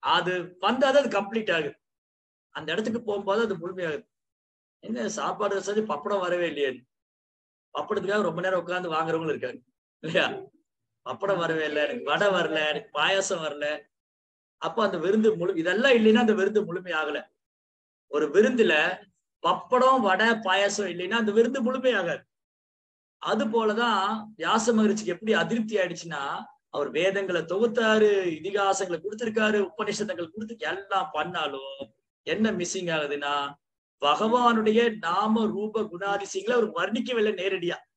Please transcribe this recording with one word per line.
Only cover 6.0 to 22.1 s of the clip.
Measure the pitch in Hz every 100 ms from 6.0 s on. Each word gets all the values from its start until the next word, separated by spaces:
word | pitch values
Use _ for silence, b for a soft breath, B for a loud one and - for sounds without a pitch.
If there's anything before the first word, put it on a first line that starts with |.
| 202 202 180
வரவே | 175 170
இல்லையே, | 143 139 123 _ _ _ _ _ _ _ _ _ 139
பப்படத்துக்காக | 151 202 180 208 190
ரொம்ப | 160 185
நேரம் | 185
உட்கார்ந்து | 170 180 180 156
வாங்குறவங்களும் | 160 160 160 127
இருக்காங்க | 123 120 _ _ _ _
இல்லையா, | 160 170 151 - - _ _ _ _ _ -
பப்படம் | 123 196 190
வரவே | 165 160 151
இல்லை, | 147 147
எனக்கு | 127 139
வடை | 156 202 185
வரல, | 160 156 151
எனக்கு | 151 - 147
பாயாசம் | 160 196 190 180 156
வரல. | 143 147 151 - _ _ _ _ _ _ _
அப்ப | - - 208
அந்த | 180
விருந்து | 160 214 220 175
முழு, | 180 180
இதெல்லாம் | 165 190 269 240
இல்லைன்னா | 220 220 226
அந்த | 196
விருந்து | 196 214 175
முழுமையாகல. | 175 180 160 151 143 - _ _ _ _ _ _ _ _
ஒரு | 147 151
விருந்துல | 156 233 254 190 156 165 185 - _ _ _
பப்படம், | - - - 247 254 262 208
வடை, | 185 226 220 190
பாயாசம் | 185 202 202 196
இல்லைன்னா | 170 180 226
அந்த | 220
விருந்து | 202 233 269 233
முழுமையாகாது. | 262 262 220 175